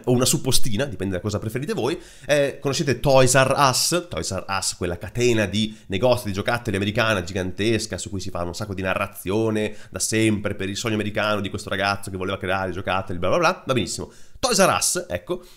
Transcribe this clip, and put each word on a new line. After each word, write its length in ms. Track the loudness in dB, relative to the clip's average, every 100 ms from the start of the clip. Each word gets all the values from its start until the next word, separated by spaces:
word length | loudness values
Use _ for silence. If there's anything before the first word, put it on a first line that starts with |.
| 2
o 60 |
una 140 | 2 2
suppostina, 600 | 0 6 8 8 6 -2
dipende 300 | -4 -4 -2
da 60 |
cosa 180 | -2 -4
preferite 340 | -4 -6 -4
voi. 240 | -2 -2 -4 -10 -10 0
Eh, 320 | 2 2 -2
conoscete 400 | -2 0 0 2
Toys 340 | 6 8 8 6
R 180 | 4 4
Us? 500 | 4 4 0 -2 -2
Toys 220 | -6 -6
R 140 | -6 -4
Us, 280 | -4 -4 -4
quella 220 | -4 -4
catena 480 | -6 0 2 2 0
di 300 | 0 -2 -6 -6
negozi 380 | 0 2 2 0
di 80 |
giocattoli 420 | -4 -2 -2 -2 -2
americana 480 | 0 0 2 0
gigantesca 720 | -2 -4 -4 -2 0 0 -2 -8
su 120 | -8
cui 100 | -8
si 100 | -6
fa 140 | -6
un 100 | -6
sacco 200 | -6 -8
di 80 | -4
narrazione 920 | -2 -2 -4 -6 -2 0 0 0 -4 -6 -12
da 100 | -6
sempre 540 | -2 2 2 2 -2
per 160 | -4 -6
il 80 | -4
sogno 160 | -2
americano 480 | -2 -2 -2 0 -2
di 80 | -4
questo 200 | -8 -6
ragazzo 420 | -2 0 -2 -4
che 60 | -6
voleva 200 | -4 -4
creare 340 | -2 -2 -4
giocattoli, 460 | -4 -2 -2 -4 -2
bla 120 | 0
bla 80 | 2
bla. 240 | 2 0 -2
Va 80 |
benissimo. 380 | -2 -2 -6 -10 -14 -18 -4
Toys 220 | 0 4
R 160 | 4 4
Us, 280 | 0 -2 -6
ecco, 340 | -8 -6 -10 -12